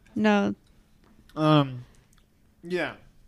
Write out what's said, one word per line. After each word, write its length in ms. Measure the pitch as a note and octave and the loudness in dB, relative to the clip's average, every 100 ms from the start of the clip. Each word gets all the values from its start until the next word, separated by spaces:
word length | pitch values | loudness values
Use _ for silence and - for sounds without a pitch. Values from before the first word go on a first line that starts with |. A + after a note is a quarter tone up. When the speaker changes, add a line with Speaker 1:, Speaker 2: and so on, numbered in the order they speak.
| _ G#3+ | _ -2
Speaker 1:
No. 400 | G#3+ G#3 G3+ G#3 _ _ _ _ _ _ _ D#3 | 0 2 0 -6 _ _ _ _ _ _ _ -2
Speaker 2:
Um, 500 | D#3 D3+ C#3 B2+ B2 - _ _ _ _ _ _ | 2 4 2 -6 -16 -20 _ _ _ _ _ _
yeah. 300 | E3+ F3+ C#3 G#2+ - _ | -8 -6 -6 -10 -20 _